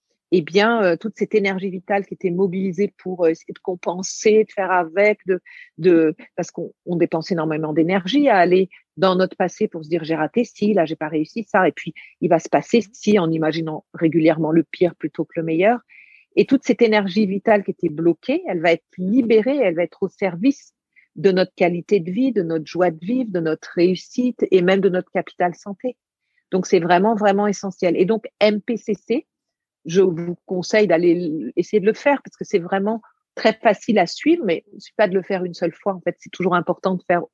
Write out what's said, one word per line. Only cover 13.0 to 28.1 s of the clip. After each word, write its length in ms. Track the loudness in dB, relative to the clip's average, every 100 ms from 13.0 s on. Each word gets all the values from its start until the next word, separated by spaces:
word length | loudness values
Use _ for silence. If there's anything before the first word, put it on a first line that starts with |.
| 0 2
en 100 | 2
imaginant 540 | 0 -2 -2 -6 -10 _
régulièrement 580 | -2 0 2 2 2 2
le 120 | 0
pire 320 | 0 0 -2 -2
plutôt 300 | -10 -8 -8
que 80 | -6
le 80 |
meilleur. 360 | -4 0 2 0 _ -20 -20 _ _ 0
Et 80 | 2
toute 180 | 2
cette 180 | 0 2
énergie 440 | 4 2 0 0 0
vitale 400 | 0 2 2 0
qui 60 |
était 180 | -6 -6
bloquée, 520 | 0 0 0 -2 -4 -2
elle 140 | -2
va 100 | 0
être 140 | 0 _ -8
libérée, 600 | -2 0 4 2 2 0
elle 180 | 0 0
va 80 |
être 180 | -4 -4
au 60 | -8
service 680 | -4 -6 0 0 -2 _ _ _ _ _ 0
de 160 | 2
notre 200 | 2 0 0
qualité 440 | 0 0 -2 -2
de 100 | -2
vie, 220 | -2 0
de 100 | 0
notre 240 | -2 -4 -6
joie 220 | -2 -2
de 160 | -2 -6
vivre, 260 | -4 -4
de 100 | -4
notre 260 | -4 -4 -6 0
réussite 680 | 0 0 -6 -4 -4 -2 2
et 120 | 2
même 180 | 4 2
de 80 | 2
notre 240 | 0 -4
capital 440 | -6 -6 -4 -4 -4
santé. 420 | -14 -10 -12 -12 _ _ _ _ -6
Donc, 160 | -4 2
c'est 120 | 2
vraiment, 360 | 4 4 4 2
vraiment 320 | 2 2 0
essentiel. 500 | -2 -6 -4 -2 0
Et 80 |
donc, 240 | 0